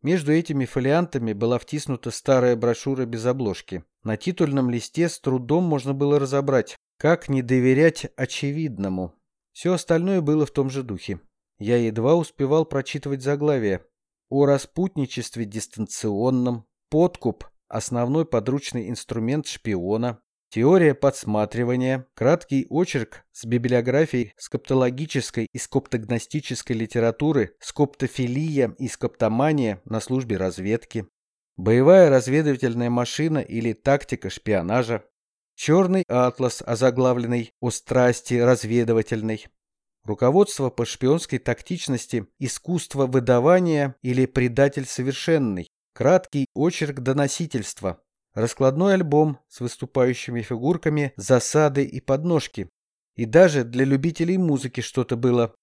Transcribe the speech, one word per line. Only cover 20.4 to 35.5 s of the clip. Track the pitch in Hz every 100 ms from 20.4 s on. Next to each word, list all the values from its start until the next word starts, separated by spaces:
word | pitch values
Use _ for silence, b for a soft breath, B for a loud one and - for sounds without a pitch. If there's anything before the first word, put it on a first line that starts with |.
| _
"Теория | 113 131 185 156
подсматривания", | 135 139 - - 107 104 120 120 127 127 131 127
краткий | - 120 175 - 135 -
очерк | 147 180 143 113 - _
с | -
библиографией | 113 120 120 123 120 135 156 123 120 _
скоптологической | - 147 - 131 127 127 156 135 - - 113
и | 127
скоптогностической | - 139 - 123 110 120 - 151 - 127 - 117
литературы, | 113 120 117 113 147 110 107 _
"Скоптофилия | - - 143 _ 135 - 123 127 160 143 117 -
и | 131
скоптомания | - 123 _ 113 113 151 151 117 95
на | - 113
службе | - 127 120 98
разведки", | 92 87 95 92 - 113 98 _ _ _ _ -
"Боевая | 95 120 139 190 170
разведывательная | 131 127 143 151 127 127 117 120
машина | 120 120 - 160 151
или | - 117 117
тактика | 107 - 139 - 123 95
шпионажа", | - - 98 85 120 117 113 _ _ _ _ _